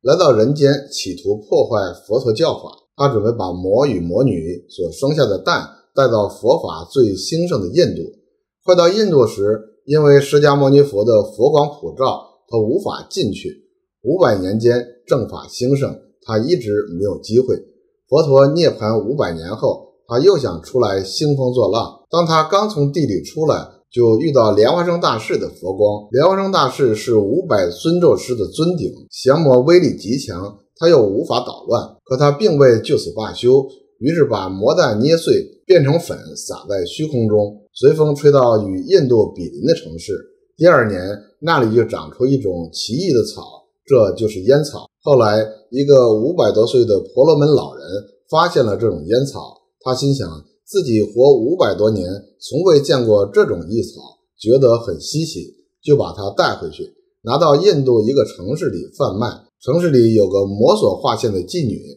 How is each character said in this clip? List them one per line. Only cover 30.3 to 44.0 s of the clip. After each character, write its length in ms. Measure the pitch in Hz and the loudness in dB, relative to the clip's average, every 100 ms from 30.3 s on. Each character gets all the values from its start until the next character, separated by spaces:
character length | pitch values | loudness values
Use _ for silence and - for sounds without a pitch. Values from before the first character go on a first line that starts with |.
| 87 98 107 _ _ | -12 -12 -16 _ _
他 140 | 165 | 2
又 120 | 160 | 4
无 220 | 104 98 | 2 -2
法 160 | - 123 | -4 -4
捣 240 | 123 - - | -6 -14 -4
乱， 280 | 120 117 _ _ | -4 -4 _ _
可 120 | 127 | 0
他 140 | 147 | 0
并 260 | 143 208 151 | 2 0 4
未 220 | 135 113 | 4 4
就 160 | 104 107 | 0 -4
此 140 | - 80 | -4 -10
罢 180 | 107 | -10
休， 320 | 87 120 135 135 - _ _ | -2 2 2 0 -14 _ _
于 140 | 123 | -4
是 120 | 165 127 | 0 0
把 240 | 104 95 | 0 -6
魔 260 | 95 110 175 | -2 0 2
弹 240 | 147 104 | 0 0
捏 160 | 131 165 | 0 0
碎， 260 | 165 107 - - _ | 0 -2 -2 -16 _
变 180 | 180 | 4
成 160 | 139 160 | 4 0
粉 180 | - 85 80 73 | -4 -14 -14 -16
撒 300 | - - 82 | -14 -14 -6
在 160 | 98 85 | -6 -6
虚 220 | - 156 | -8 -6
空 200 | 123 110 | -2 0
中， 340 | 104 104 - _ | 0 -2 -6 _
随 200 | - 131 | 2 2
风 200 | 156 151 | 4 0
吹 180 | 143 147 | 2 4
到 360 | 139 120 110 101 | 4 4 2 -2
与 160 | 92 | -6
印 240 | 90 190 135 | 2 2 4
度 240 | 120 95 | 2 0
比 160 | - 82 | -4 -12
邻 160 | - 117 | -6 -2
的 80 | |
城 240 | - 80 82 | -2 -4 -16
市。 160 | - - - _ _ _ | -10 -10 -10 _ _ _
第 120 | 165 | 4
二 200 | 156 113 | 4 2
年， 120 | 95 92 104 - _ | -4 -6 -10 -14 _
那 220 | 156 160 | -2 0
里 120 | 113 117 | 2 2
就 80 | |
长 280 | 110 85 78 | 0 -4 -10
出 140 | - 127 | -4 -2
一 120 | 139 | 0
种 320 | 107 87 82 | -2 -6 -10
奇 200 | - - | -12 -8
异 200 | 120 185 | -6 -2
的 100 | 123 | -2
草， 440 | 104 - - - _ _ _ | -2 -8 -20 -20 _ _ _
这 260 | 127 | 2